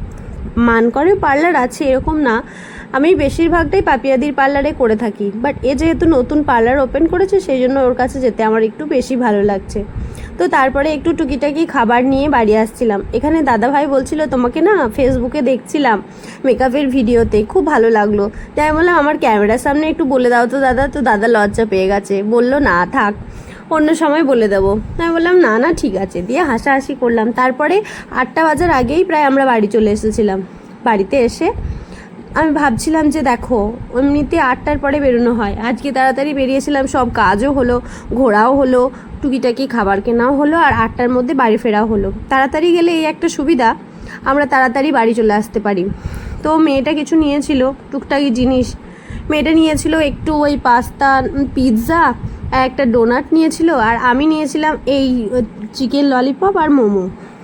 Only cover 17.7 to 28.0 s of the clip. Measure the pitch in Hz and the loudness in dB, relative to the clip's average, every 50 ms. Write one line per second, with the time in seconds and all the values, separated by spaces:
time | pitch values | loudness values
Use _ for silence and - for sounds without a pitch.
17.7 | 302 254 220 226 226 214 208 208 208 208 196 214 - - - - - - 294 311 | 2 2 4 4 4 2 2 2 0 0 -2 -2 -4 -10 -14 -8 -4 -2 0 0
18.7 | 302 311 339 359 349 330 285 294 311 311 - 262 220 208 208 208 226 247 - 302 | 2 2 2 2 4 2 2 2 0 0 2 2 2 4 2 2 2 0 0 0
19.7 | 277 294 311 311 320 - 330 262 254 262 247 240 247 240 240 240 247 277 269 262 | 0 0 0 -2 -2 -2 0 0 2 2 2 2 2 2 2 2 0 0 0 2
20.7 | 247 233 269 285 254 294 240 254 220 208 208 233 233 214 208 202 202 226 226 220 | 2 0 0 -2 -2 -2 0 0 2 2 2 2 2 2 2 0 0 0 -2 0
21.7 | 202 190 190 190 202 202 202 - 196 190 196 208 220 240 240 247 262 294 285 226 | 0 0 0 0 0 -2 -2 -2 -4 -4 -2 0 0 2 2 2 2 0 2 2
22.7 | 180 175 180 180 175 269 226 202 208 - - - - - - - - - - - | 2 2 0 0 0 0 0 0 -2 -4 -10 -14 -16 -16 -16 -18 -18 -16 -8 -4
23.7 | 320 311 302 302 330 320 - 302 285 311 330 262 269 240 220 202 196 196 190 196 | 0 0 2 2 2 2 2 0 2 2 2 2 2 2 2 2 2 2 2 0
24.7 | 202 220 214 - - - 330 339 330 330 330 339 359 359 339 233 214 226 247 330 | 0 -2 -4 -6 -6 -4 -2 -2 0 0 0 2 4 4 4 4 2 2 2 0
25.7 | 339 - - 262 185 185 196 180 - 175 180 190 240 320 359 294 247 226 - 294 | 0 0 -2 -2 -2 -2 -4 -4 -6 -6 -6 -4 -2 -2 0 0 -2 -2 0 0
26.7 | 269 269 269 - 285 - - 240 233 226 214 233 233 - 254 254 254 262 302 302 | 0 0 0 -2 -6 -2 0 0 0 2 0 0 0 0 0 0 0 0 0 2
27.7 | 370 403 440 - - - | 2 0 0 -2 -8 -16